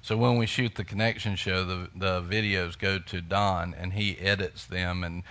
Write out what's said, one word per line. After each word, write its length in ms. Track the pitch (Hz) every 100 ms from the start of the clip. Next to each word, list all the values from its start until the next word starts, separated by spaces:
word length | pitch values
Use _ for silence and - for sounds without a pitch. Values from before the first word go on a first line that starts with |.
So 140 | - 113
when 180 | 123 120
we 80 | 113
shoot 280 | - 120
the 100 | -
connection 500 | 92 98 113 110 110
show, 300 | 95 - 92
the, 260 | 90 90 87
the 260 | 92 95 90
videos 560 | 87 107 107 95 87 85
go 200 | 98 95
to 220 | 87 90
Don, 500 | 85 98 101 90 85
and 200 | 69 92
he 240 | 98 104 82
edits 480 | 95 98 92 - -
them 360 | 90 90 90
and, 200 | 87 85 -